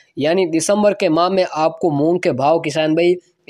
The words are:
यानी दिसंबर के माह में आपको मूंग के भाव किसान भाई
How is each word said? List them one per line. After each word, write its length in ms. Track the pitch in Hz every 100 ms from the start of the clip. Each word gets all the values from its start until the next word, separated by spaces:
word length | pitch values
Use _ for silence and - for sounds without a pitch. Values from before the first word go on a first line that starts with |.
| _ -
यानी 280 | 143 185 175
दिसंबर 460 | 160 160 208 208
के 160 | 202 190
माह 180 | 160 175
में 160 | 190 180
आपको 440 | - 160 - 175
मूंग 280 | 143 151 175
के 120 | 175
भाव 260 | 131 139 165
किसान 360 | 160 147 156 160
भाई 200 | 175 180 - _ -